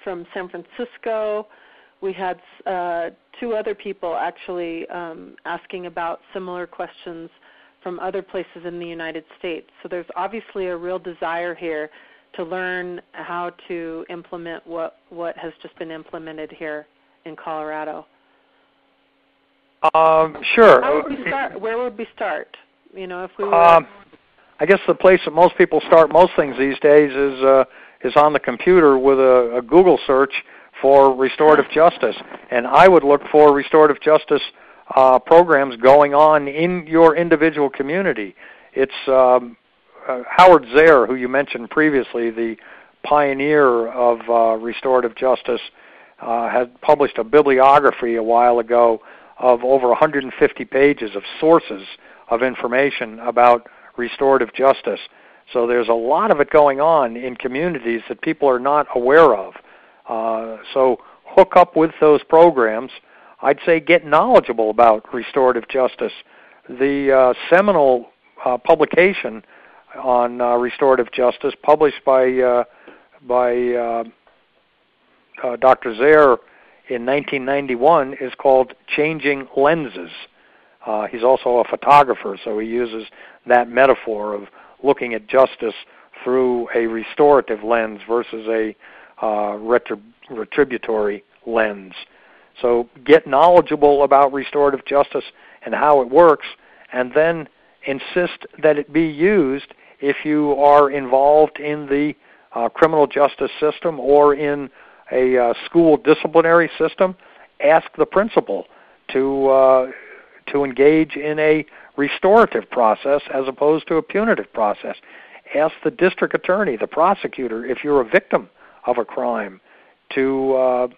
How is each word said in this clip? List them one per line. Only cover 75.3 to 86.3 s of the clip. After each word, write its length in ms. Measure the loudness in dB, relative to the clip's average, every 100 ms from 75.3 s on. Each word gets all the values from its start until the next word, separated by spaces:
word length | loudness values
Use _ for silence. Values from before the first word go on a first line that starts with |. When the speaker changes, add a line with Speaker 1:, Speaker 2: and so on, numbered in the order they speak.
| -12
Speaker 2:
uh, 120 | -10 0
Doctor 360 | 2 2 -2
Zehr 440 | 0 4 6 4 2 _ _ _ _ -12
in 160 | -8
nineteen 400 | -4 -6 -6 -8 -6
ninety-one 680 | -6 -4 -2 2 2 -2
is 200 | -8 -12 -4
called 380 | 2 2 0 -8 -10
Changing 600 | -4 -4 -4 -4 -4 -6 -2
Lenses. 540 | 0 0 -4 -12 -18 -20 -20 _ _ _ _ _ -8
Uh, 220 | -6 -6
he's 160 | -2
also 340 | 0 0 0 -2
a 60 |
photographer, 760 | -2 -2 4 4 4 -2 -6 -10
so 160 | -8 -8
he 80 | -6
uses 400 | -6 -6 -10 -16 _ -20 _ 0
that 200 | 2 2
metaphor 640 | 2 2 2 -2 -8 -8 -10
of 80 | -12 _ _ _
looking 320 | -2 -2 -4 -10
at 120 | -2
justice 460 | 2 2 0 -10 -10 -20 _ _ -12
through 460 | -4